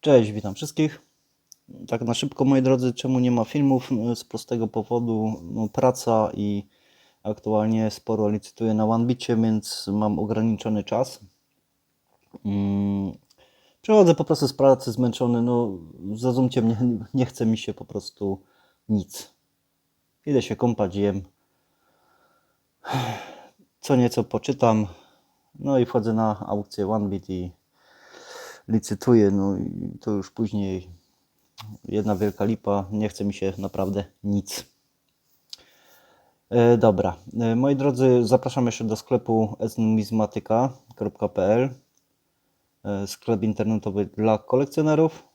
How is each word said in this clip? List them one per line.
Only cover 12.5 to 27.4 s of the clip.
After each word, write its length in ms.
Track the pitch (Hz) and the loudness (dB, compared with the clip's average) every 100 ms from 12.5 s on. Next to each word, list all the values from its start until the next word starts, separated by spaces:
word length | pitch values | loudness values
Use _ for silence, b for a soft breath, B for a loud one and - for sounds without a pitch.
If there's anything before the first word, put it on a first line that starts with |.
| 101 101 101 101 101 98 - _ b b b b b | -2 -2 0 0 -2 -4 -8 _ b b b b b
przychodzę 340 | - 214 180 165 | 4 6 8 6
po 80 | |
prostu 240 | 160 156 135 | 2 0 0
z 60 | |
pracy 380 | - 135 131 131 | 4 6 6 2
zmęczony, 500 | 110 123 113 123 120 | -2 -2 0 0 2
no, 360 | 120 120 117 92 80 - 90 | 2 0 -2 -6 -14 -14 -10
zrozumcie 480 | 107 127 123 127 127 | -4 0 2 2 2
mnie, 160 | 113 110 123 113 110 | 0 2 0 -2 -4
nie 120 | 135 127 | -2 -2
chce 200 | - 113 | 0 0
mi 120 | 110 | 0
się 160 | - | -4
po 120 | 104 - | -10 -10
prostu 560 | 104 - _ 101 95 b b b b - | -12 -12 _ -6 -6 b b b b -2
nic. 440 | 107 90 - - _ _ _ _ _ _ _ _ _ - | -2 -2 -12 -18 _ _ _ _ _ _ _ _ _ 0
Idę 160 | 135 | 0
się 140 | 120 107 | 0 -2
kąpać, 400 | 123 113 101 95 | 0 0 -2 0
jem. 260 | 101 98 92 _ _ _ _ _ _ _ _ _ _ _ _ _ _ _ B 131 117 117 B B B B _ _ | 0 -2 -8 _ _ _ _ _ _ _ _ _ _ _ _ _ _ _ B -6 -6 -8 B B B B _ _
Co 160 | - 135 | 0 2
nieco 280 | 120 - | 4 0
poczytam, 640 | 110 110 - 135 117 110 104 b b b b b b - | -2 -4 -4 2 4 4 0 b b b b b b -10
no 200 | 143 135 | 0 2
i 60 | 120 | 2
wchodzę 280 | 127 110 | 0 0
na 320 | 110 110 104 - | 0 0 -2 -4
aukcję 420 | 104 104 - 98 | -6 -6 -6 -2
OneBit 400 | 110 101 95 - | -2 -2 -6 -8
i 220 | 92 | -8